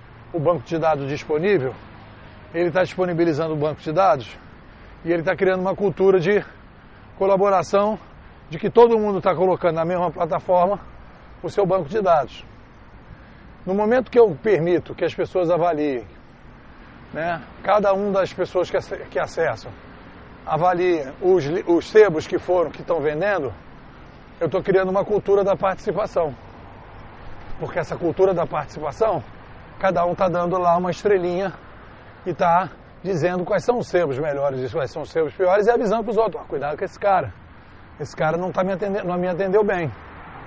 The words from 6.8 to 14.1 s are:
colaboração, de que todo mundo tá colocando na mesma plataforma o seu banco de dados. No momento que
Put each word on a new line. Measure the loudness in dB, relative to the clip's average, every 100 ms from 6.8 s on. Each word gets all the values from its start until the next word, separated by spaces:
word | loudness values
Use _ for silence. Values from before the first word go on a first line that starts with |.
| -20 -20 -20 -2
colaboração, | 2 4 4 2 2 2 2 -2 -10 -20 -20 -20 -14
de | -6
que | 0
todo | 6 6 6
mundo | 2 0
tá | 0 2
colocando | 2 2 0 0
na | 0
mesma | 0 -2
plataforma | -2 -2 -2 2 2 4 0 -6 -20 -20 -20 -20 -12
o | -6
seu | 0 2
banco | 2 0
de | -2
dados. | 2 2 2 -8 -20 -20 -20 -20 -20 -20 -20 -20 -20 -20 -20 -16 -4
No | 0
momento | 2 2
que | 2